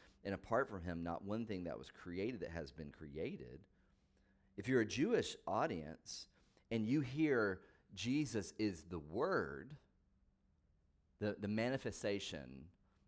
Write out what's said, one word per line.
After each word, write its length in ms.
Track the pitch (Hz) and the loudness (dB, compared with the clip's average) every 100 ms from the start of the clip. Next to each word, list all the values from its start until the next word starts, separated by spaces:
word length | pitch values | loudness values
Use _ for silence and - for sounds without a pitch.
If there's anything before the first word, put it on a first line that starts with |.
| - _ | -20 _
and 100 | - | -6
apart 360 | 98 - 117 135 | -6 0 2 2
from 120 | 101 | -2
him, 220 | 87 85 | -4 -2
not 200 | 85 85 | -2 -4
one 220 | 98 107 110 | -2 -4 -2
thing 180 | 98 | -4
that 140 | 87 57 | -4 -6
was 120 | 69 | -10
created 520 | - 90 87 104 120 | -14 -8 -2 -2 -2
that 100 | 82 | -6
has 200 | 82 73 | -6 -6
been 200 | - 73 | -8 -12
created. 680 | - 78 71 101 180 62 64 - _ _ _ _ _ _ _ _ - | -10 -10 -4 -4 -6 -10 -16 -18 _ _ _ _ _ _ _ _ -6
If 100 | 98 | 4
you're 140 | 131 | 6
a 40 | 107 | 6
Jewish 520 | 107 180 226 - - - | 4 4 4 2 -2 0
audience 800 | 101 156 95 76 80 - - - _ _ _ - | 2 2 0 -6 -10 -12 -12 -14 _ _ _ -2
and 160 | 117 107 | 0 4
you 160 | 147 | 4
hear 600 | 127 139 156 127 104 92 - - _ 98 | 2 4 4 6 4 2 -6 -20 _ -6
Jesus 580 | 101 139 147 107 92 - | 0 2 2 0 -2 0
is 240 | 107 85 82 | 0 0 -4
the 100 | 87 | -8
Word, 760 | 76 87 160 170 80 69 104 147 _ _ _ _ _ _ _ _ _ _ _ _ _ - | -4 0 2 2 0 -4 -10 -14 _ _ _ _ _ _ _ _ _ _ _ _ _ -4
the, 180 | 104 101 | -2 -2
the 80 | 101 | 0
manifestation 1160 | 107 117 131 123 101 107 101 - 78 64 65 78 - _ _ | 0 2 0 -2 -2 0 0 -2 -8 -8 -12 -16 -20 _ _